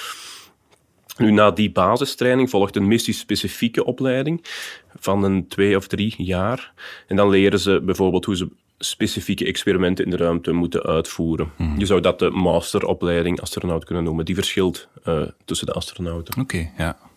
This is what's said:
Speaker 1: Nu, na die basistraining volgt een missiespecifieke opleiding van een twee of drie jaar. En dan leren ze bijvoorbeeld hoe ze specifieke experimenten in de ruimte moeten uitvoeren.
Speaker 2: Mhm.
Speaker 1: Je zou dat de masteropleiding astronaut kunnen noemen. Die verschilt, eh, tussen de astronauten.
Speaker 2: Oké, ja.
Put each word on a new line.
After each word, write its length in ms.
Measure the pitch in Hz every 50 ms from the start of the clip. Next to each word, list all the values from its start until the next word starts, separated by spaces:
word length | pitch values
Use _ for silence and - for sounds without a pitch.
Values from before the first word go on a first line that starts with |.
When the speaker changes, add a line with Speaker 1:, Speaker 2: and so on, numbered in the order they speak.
| - - - - - - - - - - _ _ _ _ _ _ _ _ _ _ _ - -
Speaker 1:
Nu, 140 | - 117 107
na 200 | 104 104 104 104
die 200 | - 107 107 92
basistraining 800 | 82 98 90 98 117 135 143 - - - 120 127 127 131 127 123
volgt 260 | - 98 101 98 -
een 120 | 104 98 101
missiespecifieke 960 | 117 120 - 120 101 - - - 104 - - 95 - - 120 113 - 135 -
opleiding 600 | 123 123 - 131 131 127 131 139 151 170 165 - - - - - - - - _ _ - -
van 240 | - 95 98 101 98
een 240 | 98 95 95 85 -
twee 280 | - 98 98 101 98
of 100 | 98 -
drie 280 | - - - 101 110 -
jaar. 560 | - 90 92 92 90 95 113 127 127 - - _ - - - - - -
En 100 | - 98
dan 120 | 98 101 101
leren 280 | 98 98 98 98 101 92
ze 200 | 87 98 95 - -
bijvoorbeeld 400 | 95 90 - 95 92 85 90 -
hoe 120 | 110 95
ze 120 | 87 90 78 - _ _ _ _ _
specifieke 640 | - - - - 110 104 - 101 - - - - -
experimenten 600 | 95 90 - - 101 92 90 92 90 92 - -
in 60 | 90
de 60 | 87
ruimte 360 | 87 85 85 85 85 85 85
moeten 300 | 82 87 87 85 87 -
uitvoeren. 680 | - - 80 82 - - - - 82 82 80 76 80 78 - -
Speaker 2:
Mhm. 200 | 85 78 73 71
Speaker 1:
Je 80 | -
zou 140 | 104 98 90
dat 180 | 85 90 87 -
de 120 | 92 82
masteropleiding 1120 | - 95 90 85 82 85 - - - 98 - - 87 - 87 87 85 85 85 87 87 -
astronaut 440 | - - - - - 90 82 80 -
kunnen 200 | - 90 87 85
noemen. 200 | 82 80 82 82
Die 100 | 92 90
verschilt, 540 | 98 95 - - 98 92 90 - - - _ _ - -
eh, 180 | 85 82 76 - - - _ _
tussen 220 | - 85 - -
de 60 | -
astronauten. 680 | - 90 - - - - 87 85 85 82 78 - - 127
Speaker 2:
Oké, 300 | - - - 87 80 78 - -
ja. 180 | 80 80 - - - - _